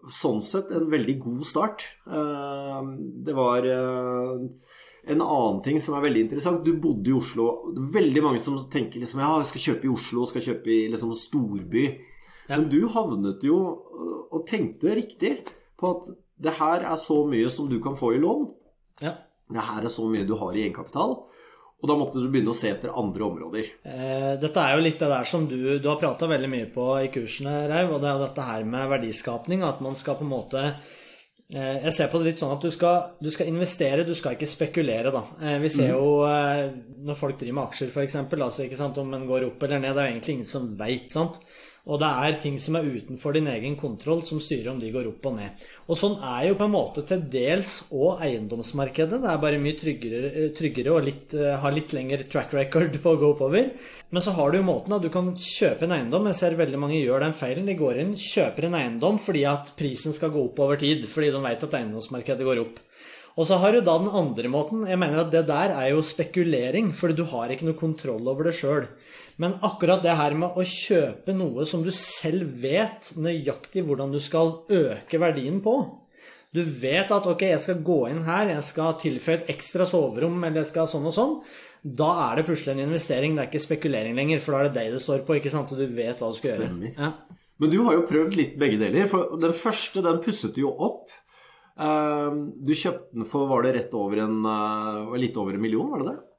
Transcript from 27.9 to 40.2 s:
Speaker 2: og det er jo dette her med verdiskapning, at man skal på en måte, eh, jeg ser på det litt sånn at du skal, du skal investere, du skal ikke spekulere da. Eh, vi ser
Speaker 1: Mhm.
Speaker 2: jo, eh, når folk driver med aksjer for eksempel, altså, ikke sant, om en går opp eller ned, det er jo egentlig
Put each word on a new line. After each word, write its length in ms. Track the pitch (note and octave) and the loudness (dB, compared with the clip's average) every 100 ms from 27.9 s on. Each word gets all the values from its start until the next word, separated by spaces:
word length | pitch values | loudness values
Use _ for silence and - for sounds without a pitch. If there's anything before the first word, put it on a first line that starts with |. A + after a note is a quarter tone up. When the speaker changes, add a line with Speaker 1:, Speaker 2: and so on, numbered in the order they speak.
| D3 | 2
Speaker 2:
og 80 | |
det 60 | C#3+ | 0
er 60 | C#3 | 0
jo 60 | C#3 | -2
dette 200 | C#3+ C3 | -4 -6
her 180 | A2 A2 | -4 -2
med 240 | B2+ C3+ | -2 0
verdiskapning, 720 | C3+ A#2 G#2+ - A#2+ - F#3 | 0 -2 -6 -6 -6 -2 0
at 160 | E3 C3+ C3+ | 0 -2 -6
man 100 | C3+ | -6
skal 240 | - C3+ | -4 -4
på 80 | D3 | -2
en 60 | |
måte, 300 | B2+ - C3 C#3+ C#3+ - - - - - _ _ | -4 -4 -2 -2 -4 -14 -20 -20 -20 -20 _ _
eh, 280 | C#3 C3+ C3+ D3 | -6 -4 -2 -2
jeg 60 | - | 0
ser 140 | C#3+ | 2
på 80 | E3+ | 2
det 140 | E3 | 0
litt 80 | E3 | 0
sånn 100 | C#3+ C#3+ | -2 -2
at 80 | E3+ | -2
du 40 | |
skal, 400 | E3 F3 F3 F3 - | 2 4 4 2 -6
du 60 | D3+ | -6
skal 180 | D#3 E3+ | -2 -2
investere, 520 | E3 F3+ - C#3 C#3+ E3+ | 0 0 2 2 2 2
du 80 | E3 | -2
skal 180 | - B2 | -4 -4
ikke 140 | D3 | -6
spekulere 640 | - D#3 F3 C#3+ A2 B2 C3+ | -2 0 2 2 2 0 0
da. 80 | - - | -6 -6
Eh, 200 | D3+ C#3+ | -2 0
vi 60 | D3+ | 2
ser 160 | D3 C3 | 4 4
Speaker 1:
Mhm. 80 | C3 | 4
Speaker 2:
jo, 300 | C#3+ D3 D3 | 4 4 4
eh, 440 | D3 C#3+ C#3+ C#3 B2+ A#2 C3 C#3+ | 4 2 0 -2 -6 -16 -12 -8
når 100 | C#3+ | -4
folk 240 | C#3 C#3 | -4 -4
driver 160 | A#2+ C#3 | -6 -4
med 60 | C3 | -4
aksjer 200 | - C3 D3 | -6 -4 -2
for 80 | |
eksempel, 400 | C#3 D3 D3+ D#3 | -2 -4 -4 -2
altså, 220 | B2+ B2+ B2+ | -2 -4 -6
ikke 100 | C3+ | -4
sant, 200 | C#3+ C#3+ | -4 -4
om 160 | C3+ | -6
en 120 | C3+ C3 | -6 -2
går 200 | B2+ B2+ | 0 -2
opp 160 | - | -4
eller 160 | C#3 C#3 | -2 0
ned, 160 | C3+ C#3 | 0 0
det 80 | |
er 60 | C3+ | 0
jo 20 | |
egentlig 160 | A#2 | -2